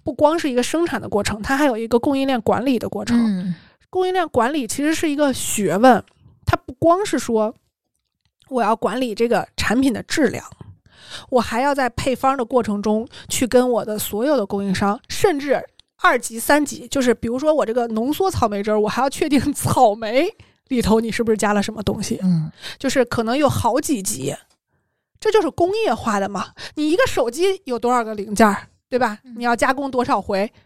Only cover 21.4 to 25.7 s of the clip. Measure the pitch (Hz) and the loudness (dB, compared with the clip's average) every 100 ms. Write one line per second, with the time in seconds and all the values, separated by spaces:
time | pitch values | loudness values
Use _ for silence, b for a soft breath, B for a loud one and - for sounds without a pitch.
21.4 | 208 208 202 214 202 214 190 - 185 170 | 2 0 -2 -4 -4 -4 -4 -2 2 2
22.4 | 156 B B B 269 269 233 - 226 269 | 0 B B B -2 0 0 0 -2 2
23.4 | 285 - 233 247 - 240 190 202 135 143 | 2 2 0 0 0 -2 -4 -6 -6 -8
24.4 | _ _ _ _ _ _ _ _ 427 427 | _ _ _ _ _ _ _ _ 0 2
25.4 | 320 - 349 | 2 0 0